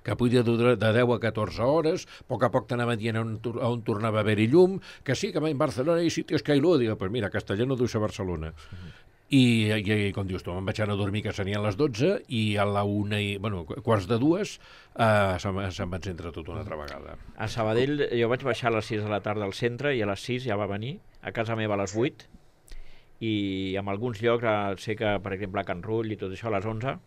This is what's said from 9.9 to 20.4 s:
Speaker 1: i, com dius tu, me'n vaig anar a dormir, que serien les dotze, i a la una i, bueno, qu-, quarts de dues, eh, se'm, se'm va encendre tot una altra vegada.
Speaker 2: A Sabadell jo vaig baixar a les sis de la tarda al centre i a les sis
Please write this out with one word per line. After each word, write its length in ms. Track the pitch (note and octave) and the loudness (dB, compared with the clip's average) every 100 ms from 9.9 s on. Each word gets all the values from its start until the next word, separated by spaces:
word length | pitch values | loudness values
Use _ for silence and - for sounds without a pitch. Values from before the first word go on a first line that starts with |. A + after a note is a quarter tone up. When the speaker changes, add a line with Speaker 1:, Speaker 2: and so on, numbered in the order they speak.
Speaker 1:
i, 160 | G#2+ G2+ | 2 2
com 160 | F#2+ F#2+ | -2 -4
dius 160 | F2+ | -4
tu, 80 | - | -4
me'n 140 | F2+ F#2+ | -4 -4
vaig 140 | - | -2
anar 140 | G#2 G2+ | -2 0
a 20 | |
dormir, 220 | G2+ G#2 | 0 -2
que 80 | G2+ | -4
serien 300 | G2 G2 G#2 | -4 -2 0
les 140 | G#2+ G2+ | -2 0
dotze, 380 | D3+ G#2+ D#3 G#3 - | 0 2 0 0 -2
i 220 | A#2 G#2+ G#2 | 0 2 2
a 60 | G2+ | 2
la 160 | G2+ | 2
una 380 | G#2 G#2 G2+ G#2 | 2 0 0 0
i, 140 | G2+ G2 | 0 -2
bueno, 220 | G#2+ F#2 | -4 -4
qu-, 120 | D#2+ - | -6 -6
quarts 280 | - A2 F2+ | 2 2 2
de 60 | A#2 | 2
dues, 380 | D3 F3 G#3 - - - - - | 2 2 -2 -10 -18 -20 -14 0
eh, 380 | A2+ G#2 G2 F2+ | 4 6 4 0
se'm, 220 | G2+ F#2+ G2 | -2 -4 -4
se'm 220 | F2+ F#2+ | -4 -6
va 80 | F2+ | -6
encendre 320 | F#2+ E2 E2 | -6 -8 -8
tot 140 | E2 D#2+ | -10 -10
una 140 | D#2+ | -8
altra 100 | D#2 | -8
vegada. 400 | D#2 D2 C#2+ D2 D#2+ - - | -8 -10 -12 -14 -16 -16 -8
Speaker 2:
A 80 | A2 | -6
Sabadell 640 | A#2+ A2 A2 C3+ D3 C3+ | -2 2 2 2 2 0
jo 160 | A#2 A#2 | 2 2
vaig 100 | C3 | 0
baixar 300 | C3+ A#2+ A#2+ | 0 0 2
a 80 | A2 | 0
les 100 | - | 0
sis 80 | G#2+ | -4
de 20 | G#2+ | -2
la 120 | G2+ | -2
tarda 240 | G#2+ G#2 G2 | -2 -4 -4
al 80 | |
centre 400 | - A#2+ A#2+ C#3+ | -2 -2 -2 -2
i 80 | C3 | 0
a 60 | G#2 | 0
les 80 | G2 - | -2 -4
sis 160 | B2 | -4